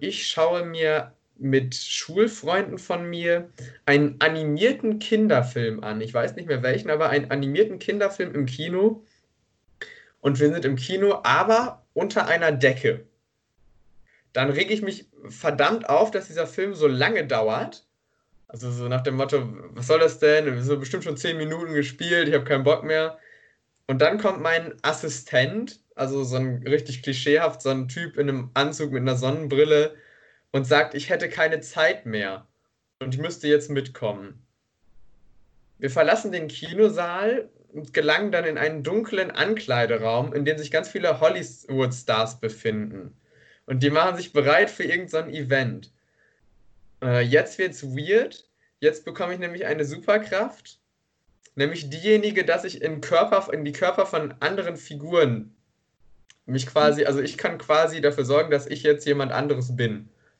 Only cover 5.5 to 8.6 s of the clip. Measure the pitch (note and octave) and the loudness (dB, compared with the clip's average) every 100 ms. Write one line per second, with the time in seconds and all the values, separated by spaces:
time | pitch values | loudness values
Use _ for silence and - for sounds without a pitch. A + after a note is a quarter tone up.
5.5 | A#2+ A2+ A2 G#2+ G#2+ A2 A#2+ A#2+ - E3 | -2 -4 -4 -8 -8 -4 -2 -2 -6 -6
6.5 | C3 B2+ E3+ E3 D3+ D#3+ C#3+ - C#3 C#3 | -4 -2 -2 -2 0 2 0 0 -4 -2
7.5 | D#3 G#3+ F#3 - G3+ G3 G3 F3+ D3 B2+ | 2 0 0 -6 -2 -2 -2 -6 -2 -4
8.5 | - | -4